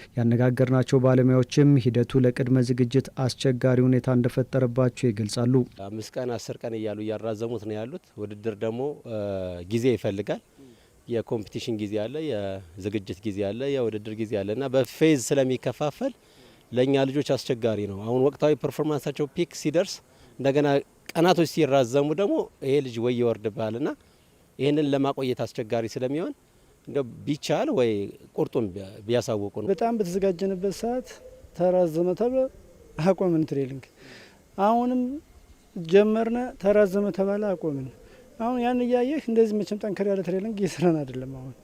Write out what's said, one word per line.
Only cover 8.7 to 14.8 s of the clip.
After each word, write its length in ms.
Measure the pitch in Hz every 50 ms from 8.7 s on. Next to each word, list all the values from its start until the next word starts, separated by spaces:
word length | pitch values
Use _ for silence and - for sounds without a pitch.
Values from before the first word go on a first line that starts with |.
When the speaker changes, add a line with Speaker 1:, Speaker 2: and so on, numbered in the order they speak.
| 113 120 135 147 143 - - 123 113 107 101 101 98 95 92 90 90 87 87 90
Speaker 2:
ጊዜ 160 | 110 117 117 131
ይፈልጋል። 520 | 117 101 - 110 101 98 104 - 160 226 _ _ _ - 139 127 113 _ _ _ _ _ _ -
የኮምፒቲሽን 680 | 117 113 104 - 131 113 101 - - 120 - - 113
ጊዜ 180 | 104 107 101 104 104
አለ፣ 160 | 104 117 135 156
የዝግጅት 960 | 160 151 120 104 101 98 95 95 95 - - 101 92 107 101 110 95 - 90 -
ጊዜ 180 | - 110 95 101
አለ፣ 180 | 101 98 104 117 135
የውድድር 480 | 143 139 131 120 110 104 107 104 110 107
ጊዜ 180 | 107 113 104 110
አለ 140 | 101 98 101
እና 140 | 107 120 139 135
በፌዝ 500 | 123 135